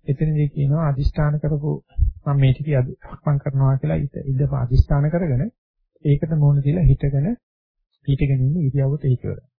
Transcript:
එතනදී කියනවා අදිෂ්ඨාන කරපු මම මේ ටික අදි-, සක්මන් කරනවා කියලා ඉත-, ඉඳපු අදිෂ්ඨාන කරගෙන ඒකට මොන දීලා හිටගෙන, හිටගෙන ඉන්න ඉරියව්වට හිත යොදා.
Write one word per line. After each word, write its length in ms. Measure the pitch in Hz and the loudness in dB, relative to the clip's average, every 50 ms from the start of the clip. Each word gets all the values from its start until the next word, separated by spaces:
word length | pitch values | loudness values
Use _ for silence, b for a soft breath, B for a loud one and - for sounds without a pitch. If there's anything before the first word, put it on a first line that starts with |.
| _ | _
එතනදී 420 | - 143 - 156 156 151 147 147 143 | -4 -2 0 0 0 0 0 0 -2
කියනවා 360 | - 151 139 135 143 160 165 | -2 -2 0 0 0 0 0
අදිෂ්ඨාන 500 | 147 139 127 143 - - - 151 147 147 | -2 -2 0 0 -2 0 0 0 0 0
කරපු 340 | 151 - 147 156 143 147 151 147 147 _ _ _ - - - - - | -2 -2 -2 -2 -2 -2 -4 -6 -6 _ _ _ 0 0 0 0 -4
මම 160 | _ 147 139 | _ -2 2
මේ 140 | 139 135 131 | 2 4 2
ටික 160 | 127 - 143 156 | 2 0 -2 -2
අදි-, 260 | 147 131 123 135 127 _ - | 0 0 0 -2 -6 _ -16
සක්මන් 320 | - - - _ 151 143 | -18 -18 -6 _ -2 -2
කරනවා 380 | 143 - 143 135 135 135 135 135 | 0 -2 -2 -2 0 2 2 2
කියලා 220 | 135 - 151 160 | 0 -2 -2 -2
ඉත-, 260 | 160 147 139 - - - | -2 -4 -6 -8 -10 -6
ඉඳපු 320 | 135 135 131 143 135 139 | -4 -2 -2 -2 -2 -2
අදිෂ්ඨාන 500 | 131 127 120 123 131 - - 151 143 143 | -4 -2 0 2 2 4 4 2 0 0
කරගෙන 360 | 151 165 175 190 160 127 120 160 233 _ _ _ _ _ _ _ _ _ _ _ | 0 0 -2 -2 0 -2 -2 -2 -4 _ _ _ _ _ _ _ _ _ _ _
ඒකට 280 | 147 143 - - 160 165 | 0 2 2 0 -2 0
මොන 240 | 151 147 143 143 | 2 4 4 4
දීලා 260 | 143 135 143 156 180 165 | 2 2 0 0 4 4
හිටගෙන, 440 | 135 135 - - 143 139 139 143 196 240 - _ _ _ _ _ _ _ _ _ _ _ _ _ | 4 4 4 0 -2 0 0 -2 -2 -4 -6 _ _ _ _ _ _ _ _ _ _ _ _ _
හිටගෙන 340 | - 139 - 147 135 139 131 | -4 -2 0 0 0 2 0
ඉන්න 160 | 127 135 151 | 0 0 0
ඉරියව්වට 480 | 180 156 131 127 139 135 135 143 151 - | 0 -2 -2 0 0 -2 -2 -2 -2 0
හිත 180 | 139 123 - - | -2 -2 -2 -2
යොදා. 240 | 101 98 - _ _ _ | -10 -10 -10 _ _ _